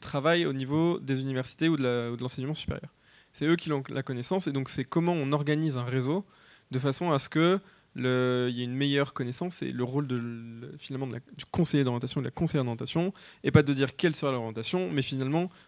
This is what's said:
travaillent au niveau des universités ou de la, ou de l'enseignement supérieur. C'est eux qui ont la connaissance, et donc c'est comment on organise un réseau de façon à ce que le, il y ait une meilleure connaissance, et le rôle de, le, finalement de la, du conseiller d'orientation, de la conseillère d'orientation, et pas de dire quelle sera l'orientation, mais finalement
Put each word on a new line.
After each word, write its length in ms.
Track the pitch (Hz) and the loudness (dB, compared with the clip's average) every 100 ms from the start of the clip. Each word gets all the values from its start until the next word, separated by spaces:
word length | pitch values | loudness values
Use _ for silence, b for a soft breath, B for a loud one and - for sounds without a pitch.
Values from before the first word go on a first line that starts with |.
travaillent 460 | - 143 147 175 156 | -6 0 2 2 2
au 80 | |
niveau 440 | 135 131 151 170 - | -2 0 2 2 0
des 220 | 135 131 | -2 -2
universités 480 | 135 131 123 - 160 | 0 -2 -4 0 2
ou 80 | 151 | 2
de 60 | |
la, 280 | 127 120 117 | 2 0 -2
ou 60 | 120 | -4
de 60 | |
l'enseignement 320 | 127 - 131 | -4 -4 -4
supérieur. 400 | 156 - - - _ b b b | -4 -4 -6 -8 _ b b b
C'est 100 | - | -2
eux 120 | 151 170 | 2 2
qui 140 | 160 | 2
ont 140 | 143 131 | -4 -2
la 120 | 135 | -6
connaissance, 440 | 131 120 120 185 160 | -4 -4 -2 -2 0
et 60 | |
donc 180 | 139 131 | -2 -2
c'est 140 | - | -2
comment 280 | 127 170 170 | 0 0 2
on 180 | 170 135 | 2 2
organise 440 | 147 147 151 160 127 | 0 2 0 0 -2
un 80 | |
réseau 400 | 123 131 127 180 - b b b b | -2 0 0 -2 -4 b b b b
de 60 | 127 | -2
façon 320 | 139 135 175 | 0 0 2
à 80 | 139 | 2
ce 100 | - | 2
que 300 | 160 170 190 b b b | 2 4 2 b b b
le, 520 | - 127 127 127 123 123 | -4 0 2 2 2 0
il 80 | 123 | -2
y 40 | |
ait 40 | |
une 120 | 123 127 | -4 -2
meilleure 360 | 143 143 139 | 2 2 0
connaissance, 480 | - 123 - 180 - | -2 -4 -4 -4 -4
et 100 | 127 | -6
le 100 | 123 | -2
rôle 240 | 123 139 139 | -2 -2 -2
de, 80 | |
le, 580 | 123 117 117 117 117 127 147 | -4 -4 -8 -12 -14 -14 -16
finalement 300 | - 135 135 | -10 -8 -6
de 60 | |
la, 40 | 120 - - | -8 -12 -18
du 80 | |
conseiller 380 | - - 165 147 | -4 0 4 4
d'orientation, 380 | 127 120 - 143 | 4 0 -2 -4
de 60 | 127 | -4
la 40 | |
conseillère 320 | - 165 147 | -2 0 0
d'orientation, 500 | 123 113 - 165 180 B B B | 0 -2 -4 -2 -2 B B B
et 80 | 147 | 6
pas 140 | 151 | 6
de 100 | 143 | 6
dire 220 | 135 135 - | 2 0 2
quelle 180 | 175 | 0
sera 160 | 147 143 | 2 0
l'orientation, 580 | 127 113 110 113 185 180 | -2 -4 -6 -4 -2 0
mais 100 | 147 | 0
finalement 480 | 135 131 131 160 180 b | -2 -2 0 0 0 b